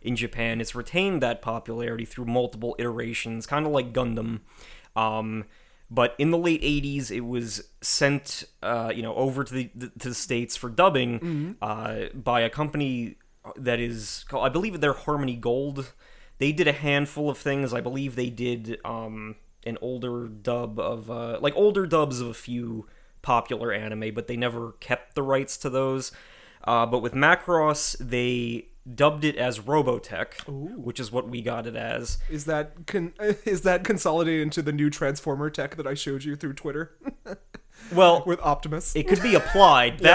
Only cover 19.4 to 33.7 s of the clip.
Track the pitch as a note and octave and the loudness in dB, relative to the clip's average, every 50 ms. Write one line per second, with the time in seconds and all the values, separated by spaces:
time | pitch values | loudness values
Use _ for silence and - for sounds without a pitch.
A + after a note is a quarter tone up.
19.4 | - - _ _ - A#2 A2+ - - B2+ B2+ B2 B2+ B2 A#2+ A#2+ A#2+ A2+ G#2+ G#2 | -20 -20 _ _ -10 -10 -8 -8 -8 -8 -6 -6 -6 -6 -6 -6 -8 -10 -12 -8
20.4 | G2+ B2+ A#2+ A#2+ A#2+ A2 G#2+ A2+ F#2+ F#2+ A#2 A2+ A2 A2+ A#2+ A#2 A#2 A#2 A2+ - | -4 -2 -2 -2 -4 -4 -6 -4 -4 -4 -4 -6 -8 -10 -8 -8 -6 -6 -4 -2
21.4 | - D3 - F3+ G#3 G#3 G3+ G3 F#3 D#3 E3 D#3 D3+ C#3 B2+ B2 B2 A#2+ A2+ - | 0 0 4 4 4 6 4 2 2 2 2 2 2 2 0 -4 -6 -6 -8 -10
22.4 | - B2 A#2+ A#2+ A#2+ A#2 A2+ A2 - - - - - - - - - - B2 A#2 | -8 -8 -6 -6 -6 -6 -8 -10 -10 -14 -18 -20 -20 -20 -20 -8 0 2 2 2
23.4 | A2+ - B2 A2 A#2 A#2+ G2+ G#2+ G#2+ G#2+ A2 A2 A2 A2 G#2 A#2+ A#2 - A#2+ A#2 | 2 0 -4 -4 -2 -2 -4 -4 -4 -6 -6 -6 -6 -4 -6 -6 -6 -4 -2 -2
24.4 | B2 A#2+ A#2 A#2 A#2 A2+ - - - - B2 - - - - D3 C#3 C3+ C3+ C3+ | -2 -2 -2 -4 -8 -10 -12 -14 -4 -4 -4 -4 -4 -2 -2 0 2 2 2 2
25.4 | C#3 - - - - C#3 B2+ C3 C3+ C3+ C3 C3+ B2+ - - - - - - - | 0 -2 -6 -6 -4 -2 0 0 0 0 0 -2 -4 -8 -10 -16 -20 -20 -20 -20
26.4 | - - - - - - A#2 A#2 A#2 A2+ A#2+ B2 A2 A#2+ - C3+ C#3+ D#3+ F3+ F3+ | -20 -20 -20 -6 0 2 4 4 4 4 2 0 0 -2 2 4 6 6 6 4
27.4 | - F3+ F3 D#3+ D3+ D3+ D3 - - - - - C3 C3 B2+ B2 B2 B2 B2 A#2+ | 4 2 2 4 4 4 2 2 -2 -4 -4 -6 -4 -2 -2 0 0 0 0 -2
28.4 | A#2+ A#2 A#2+ A#2 - - - - - B2+ A#2+ A2 C#3+ D3+ D3+ D3+ D3 - - - | -2 -4 -4 -6 -10 -14 -20 -20 -18 -10 0 4 4 4 4 2 0 -2 0 0
29.4 | B2 B2+ A#2+ A2+ G2+ B2 D3+ D#3 C3+ B2+ A#2+ G#2+ - - - E2 - - - - | -2 -2 -2 -4 -2 0 2 2 4 2 0 -2 -4 -8 -6 -6 -6 -6 -8 -12
30.4 | - - C#3 C3+ D3 F#3 B3 B3+ B2 A#2+ A#2 - B2 G#2+ A#2 B2+ - A#2+ A#2+ A#2 | -12 -12 -10 -10 -10 -10 -10 -10 -10 -8 -8 -8 -8 -4 -4 -4 -4 -4 -6 -6
31.4 | G#2+ A#2+ A#2+ A#2 A2+ A#2 A2+ A2+ A2+ A#2 A#2 A#2 A#2+ A#2 - - - - D#3 D3+ | -4 -4 -4 -4 -6 -8 -8 -8 -6 -6 -6 -4 -4 -4 -2 -2 -2 -4 -4 -4
32.4 | D3 D#3+ D#3 D3+ D3+ D#3 - F3 E3+ - - G3 E3+ E3+ - - G#3+ G#3 G3+ - | -4 -2 -2 -2 -2 -6 -10 -14 -8 -4 -4 -4 -4 -4 -6 -2 0 0 0 0
33.4 | - A3 F#3+ E3+ F3+ F#3+ | -2 -2 -2 2 2 2